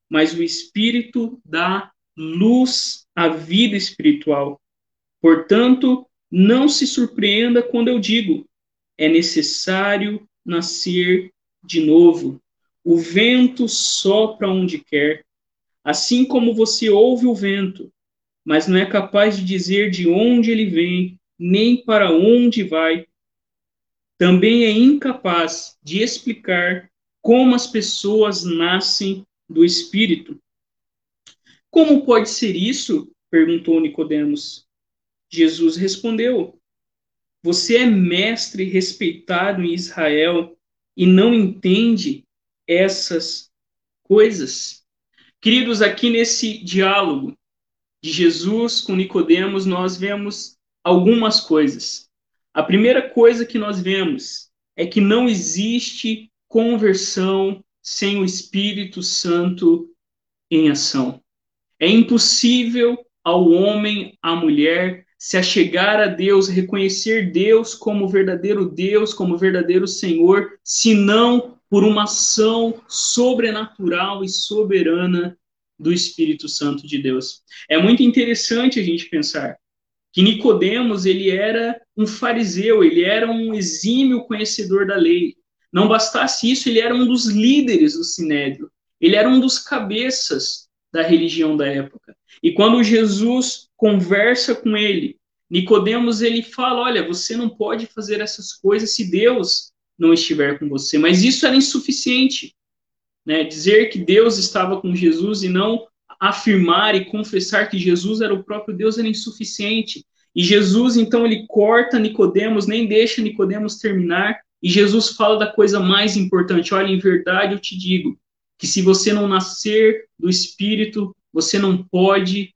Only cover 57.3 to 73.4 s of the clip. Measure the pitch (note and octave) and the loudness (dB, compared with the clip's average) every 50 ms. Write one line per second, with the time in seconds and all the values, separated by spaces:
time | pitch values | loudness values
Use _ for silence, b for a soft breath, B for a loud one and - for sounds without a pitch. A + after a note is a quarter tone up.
57.3 | F#3+ F#3+ F#3+ G3 G3 - _ _ _ _ _ - - - G3+ G3 G3+ G3+ F#3+ F3+ | 0 0 -2 -2 -4 -8 _ _ _ _ _ -12 -8 -6 -4 -4 -2 -2 -2 -4
58.3 | F3+ - - - - G3 G3+ G#3 G3 G#3 G3 F#3 - F#3 F3+ - - - - F3 | -4 -8 -10 -6 -4 -4 -4 -4 -4 -6 -10 -10 -12 -10 -8 -6 -6 -4 -4 -2
59.3 | E3+ F3 F3 F#3 F3+ - F3 E3 E3 E3+ - - _ _ _ _ _ _ _ _ | -2 0 0 -2 -2 0 2 2 2 2 -2 -8 _ _ _ _ _ _ _ _
60.3 | _ _ _ _ E3 D#3 D#3+ D3 C#3+ C#3 - - - C3+ B2+ B2+ C3 - _ _ | _ _ _ _ 0 2 2 2 2 0 -4 -4 -2 -2 -4 -4 -6 -10 _ _
61.3 | _ _ _ _ _ _ _ _ _ _ D#3 F#3 A3 A3+ A#3 - A#3+ A3+ - - | _ _ _ _ _ _ _ _ _ _ 0 4 4 4 4 4 2 2 2 0
62.3 | - - - A#3 B3 B3 A#3+ A#3 A#3+ B3 A#3 A#3+ B3 A#3+ - _ _ _ _ E3+ | 0 0 2 2 2 0 0 -2 0 0 0 0 0 -4 -8 _ _ _ _ 0
63.3 | F3 F#3 F3+ E3 E3+ F#3 G3 G#3 G#3+ G#3 G#3 G#3 G#3 G3+ F#3 - - _ - E3 | 0 2 4 4 4 4 2 0 0 0 -2 -2 -4 -6 -8 -10 -14 _ -6 -4
64.3 | E3 E3+ E3 D#3 D3 D3 D3+ D#3+ E3 F3 F3+ F#3 F3+ F3+ _ _ _ _ - - | -4 -2 0 0 2 2 2 2 2 0 -2 -4 -6 -8 _ _ _ _ -10 -4
65.3 | - F#3 F#3 - - G3+ E3+ F3+ E3+ F3+ F#3+ G#3 G#3+ G#3+ G#3 F#3+ E3 E3+ F#3 G3 | -2 -2 -2 0 2 2 2 2 2 0 0 2 2 2 0 0 0 -2 0 2
66.3 | G3+ G3 F#3+ F#3+ F3+ F#3 F3+ - G3+ G3 G3 F#3+ F#3+ - - A3 A3 A3+ G3 F3 | 4 4 2 2 0 -2 -2 -2 -2 -2 -2 -2 -4 -4 -2 -2 0 0 -2 -2
67.3 | D#3 F3 G3 G#3+ A3+ A3+ A3+ - - - - A3 G#3 G3+ G3 F#3 G3 F#3+ F#3+ F#3 | -2 0 2 4 4 2 2 -2 -10 -8 -6 -4 -2 -2 -2 0 0 0 0 0
68.3 | F3+ E3+ F3+ G3+ G3+ G3+ F3+ D#3 D3+ F3 F#3 G3 G#3 G#3 A3 G#3 - - F#3+ F3+ | -2 -4 -4 -4 -2 -2 -2 -4 -4 -4 -4 0 0 0 0 -2 -4 -4 -4 -2
69.3 | E3+ F3 F#3+ F#3+ F#3 F3+ E3+ E3+ F3+ F#3+ G3 F#3 - - - F#3 E3 E3 E3+ F#3 | -2 0 0 0 0 0 0 0 0 0 0 -2 -4 -6 -4 -2 2 4 4 4
70.3 | G3 G3+ G3 - - _ _ - - - - A3+ G#3+ G3+ G3+ G3+ G#3 A3+ A#3 A#3+ | 4 4 2 -4 -10 _ _ -6 -4 0 4 4 4 4 4 4 4 4 4 4
71.3 | B3 A#3+ B3 - - _ _ _ G3+ G3+ G3+ G#3+ G#3 G#3+ G#3 G#3 - - - - | 4 2 0 -4 -10 _ _ _ 2 4 4 4 2 2 0 -2 -2 -2 -2 0
72.3 | - A3+ G#3+ A3 A3+ A#3 A3+ A3+ A3+ - - _ - - - - - A#3+ B3 B3+ | 0 2 2 2 2 0 -2 -2 -4 -8 -12 _ -8 -6 -4 -2 0 0 0 0
73.3 | B3 A3 | 0 0